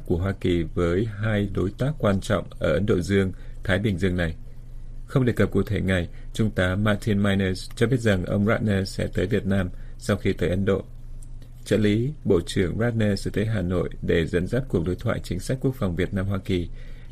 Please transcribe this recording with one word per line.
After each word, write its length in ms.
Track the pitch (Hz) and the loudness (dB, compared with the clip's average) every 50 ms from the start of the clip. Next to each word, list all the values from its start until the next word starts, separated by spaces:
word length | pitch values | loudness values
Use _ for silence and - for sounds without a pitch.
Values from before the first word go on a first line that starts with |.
| - | 0
của 100 | - 92 | 0 0
Hoa 160 | 85 92 98 | 0 0 0
Kỳ 300 | 95 - - 95 87 85 | -2 0 0 2 2 2
với 460 | 80 - - 92 87 85 87 95 113 110 104 101 | 0 0 0 0 2 2 2 2 0 -2 -4 -4
hai 260 | 110 113 107 101 104 98 92 | -2 0 2 2 0 0 0
đối 160 | 92 90 98 - - | -2 -2 -2 -2 -2
tác 140 | 123 139 151 - | -2 -2 -2 0
quan 220 | - 104 98 92 | 2 2 2 2
trọng 240 | - - 104 85 82 - - - | 2 0 0 0 -2 -4 -6 -2
ở 140 | - 85 | 0 2
Ấn 140 | 73 80 98 | 2 2 2
Độ 140 | 101 101 90 | 2 2 2
Dương, 320 | 82 87 101 98 95 95 - - - - - - - | 2 2 2 2 2 2 -2 -6 -10 -10 -10 -6 -2
Thái 140 | - 92 95 | 0 2 2
Bình 200 | 104 110 95 78 | 2 0 0 0
Dương 180 | 101 92 90 | 0 0 2
này. 180 | 90 85 82 80 - - - - - - - - - - - - - - | 0 0 -2 -4 -6 -10 -12 -12 -14 -12 -12 -12 -12 -10 -10 -10 -10 -6
Không 180 | - - 139 127 | -2 0 2 2
đề 80 | 117 | 4
cập 180 | 104 - 101 92 | 4 4 4 4
cụ 120 | - 98 | 4 2
thể 180 | 95 - 104 85 | 0 2 0 0
ngày, 280 | 87 95 95 90 85 - - - - - - | 2 2 2 2 0 -2 -6 -10 -10 -6 -2
Trung 160 | - 113 104 | 0 0 2
tá 260 | - - 92 90 92 | 2 2 2 2 2
Martin 460 | 101 104 107 104 101 - 113 101 101 | 2 2 2 2 2 2 0 2 2
Mines 480 | 101 101 98 98 98 92 92 - - - - | 4 4 4 4 2 2 0 -2 -6 -6 -2
cho 100 | - 117 | 0 2
biết 140 | 110 135 117 | 2 2 2
rằng 240 | 113 107 98 90 85 | 4 4 4 2 2
ông 220 | - 95 101 101 | 2 2 2 4
Ratner 420 | 110 113 - 104 107 98 95 95 - | 4 2 2 2 2 2 2 0 -2
sẽ 180 | - - 92 | -2 -4 -4
tới 200 | - - - 90 | -2 0 0 0
Việt 200 | 101 110 98 - | 2 0 0 2
Nam 240 | 95 98 98 90 87 - - - - - - | 2 2 2 0 -2 -4 -8 -10 -12 -12 -6
sau 180 | - - 104 | -2 0 0
khi 160 | 98 - 98 | 2 2 0
tới 160 | 92 - 87 80 | 0 0 0 0
Ấn 160 | 90 95 98 | 2 2 2
Độ. 180 | 98 98 - - - - - - - - - - - - - - - - - - | 2 2 0 -2 -6 -12 -14 -12 -12 -12 -12 -12 -12 -12 -12 -14 -14 -16 -10 -2
Trợ 120 | - 104 | 0 2
lý 360 | 101 107 104 104 113 123 143 156 - - | 4 4 4 4 2 0 -2 -4 -2 0
Bộ 160 | - 98 87 85 | 2 2 2 2
trưởng 320 | - - - 92 80 82 98 | 0 0 0 0 0 0 0
Ratner 420 | 117 120 117 113 107 104 98 95 | 0 0 0 2 2 2 2 0
sẽ 100 | - 98 - | -2 -2 -2
tới 120 | 95 101 | -2 0
Hà 160 | 110 113 101 | 0 0 0
Nội 260 | 87 90 92 87 85 - - - | 0 0 0 0 0 -2 -4 -4
để 240 | - 92 87 85 82 | 0 2 2 2 2
dẫn 200 | - 85 87 90 | 2 0 0 0
dắt 160 | 85 - 123 131 - | 0 0 -2 0 0
cuộc 180 | - 90 80 | 0 0 0
đối 100 | 90 90 | 0 -2
thoại 240 | - - 110 - - | -2 -2 -2 -2 -2
chính 180 | - - 85 87 | -4 -4 -6 -4
sách 180 | - - 131 127 | -4 -4 -2 -2
quốc 140 | - 135 131 | -2 -2 -2
phòng 220 | - 107 92 85 | 0 -2 -2 0
Việt 180 | 85 87 - 101 | -2 -2 -2 -2
Nam-Hoa 240 | 95 92 101 98 95 | -2 -2 -2 -2 -4
Kỳ, 300 | - - 95 90 85 - - - - - - - - - | -2 0 0 0 -2 -4 -8 -10 -10 -12 -12 -12 -14 -10